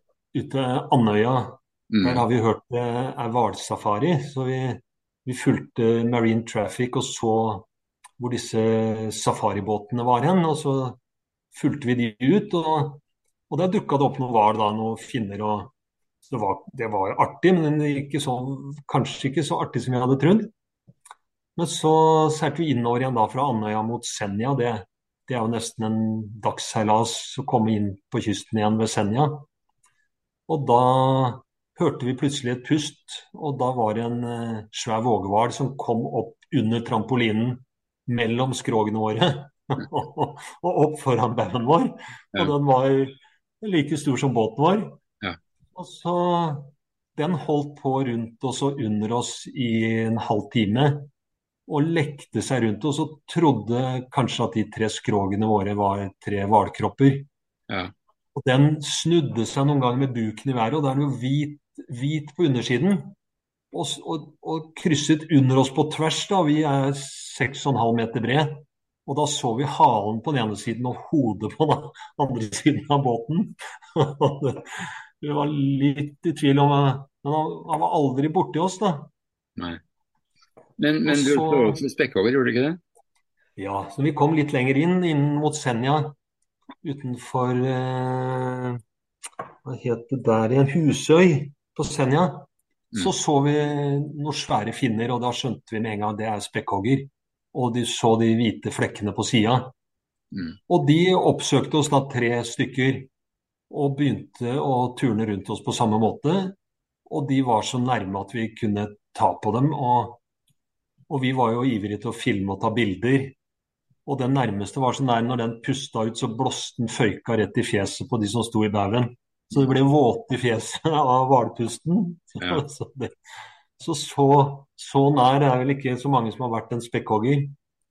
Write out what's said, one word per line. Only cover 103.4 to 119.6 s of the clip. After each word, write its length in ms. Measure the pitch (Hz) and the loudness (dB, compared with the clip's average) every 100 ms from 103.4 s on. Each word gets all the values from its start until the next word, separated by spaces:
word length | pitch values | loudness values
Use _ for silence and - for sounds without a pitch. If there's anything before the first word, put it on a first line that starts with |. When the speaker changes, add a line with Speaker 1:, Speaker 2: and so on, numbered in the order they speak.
| _ _ _ | _ _ _
Speaker 1:
og 260 | 151 143 139 | -2 -2 0
begynte 540 | 143 98 - - 120 139 | 0 0 -8 -10 -6 -2
å 320 | 147 127 123 | 0 0 0
turne 320 | 123 135 107 110 | 0 0 0 -2
rundt 220 | 98 92 | -4 -6
oss 120 | 104 | -6
på 80 | - | -4
samme 240 | 110 113 110 | 0 2 2
måte. 380 | 110 - 143 190 190 - _ _ _ _ _ | 2 0 0 0 -2 -10 _ _ _ _ _
Og 160 | 156 135 | -6 0
de 120 | 135 | 0
var 200 | 127 107 | 2 0
så 180 | - 123 | 0 -2
nærme 380 | 123 113 95 98 | 0 -2 -2 -6
at 120 | 98 | -6
vi 140 | 120 110 | -6 -6
kunne 320 | - 110 101 104 - _ | -4 -2 -2 -4 -8 _
ta 180 | - 101 - | -2 0 0
på 80 | 107 | -2
dem, 200 | 113 147 | 2 0
og, 380 | - 123 123 98 107 _ _ _ _ _ _ _ _ _ | 0 0 0 0 -10 _ _ _ _ _ _ _ _ _
og 100 | 143 | -2
vi 100 | 127 | 0
var 200 | 131 113 | 2 0
jo 120 | 120 131 | 2 0
ivrige 320 | 107 101 104 | 0 -2 -4
til 120 | 117 | -6
å 20 | |
filme 400 | - 127 101 98 | -4 -2 -2 -2
og 60 | 95 | -2
ta 80 | 110 | -2
bilder. 540 | 110 107 92 120 135 135 - _ _ _ _ _ _ - | 0 -2 0 0 0 -2 -12 _ _ _ _ _ _ -8
Og 140 | 127 | -4
den 160 | 123 139 | 0 0
nærmeste 420 | 117 98 98 139 | 0 -2 -6 -2
var 160 | 127 | -2
så 80 | 117 | 0
nær, 220 | 135 117 117 | 0 2 0
når 140 | 123 | -2
den 160 | 117 113 - | -4 -6 -6
pusta 380 | 135 - 117 110 | -6 -6 -4 -4
ut, 80 | 113 | -4
så 100 | 123 | -6
blåste 480 | 113 135 - - - | -2 -4 -4 -10 -6
den 80 | 113 | -6
føyka 420 | - 110 - - 110 | 0 0 0 -2 0
rett 180 | 101 123 | 0 -2
i 60 | - | 0
fjeset 400 | 101 95 - - | -2 -2 -6 -6
på 120 | 117 | -2
de 60 | 104 | -2
som 140 | 117 110 | -2 -2
sto 160 | 110 | 0
i 80 | 107 | 0
baugen. 380 | 101 98 120 117 - _ _ _ | 0 0 0 0 -6 _ _ _
Så 120 | 143 | 2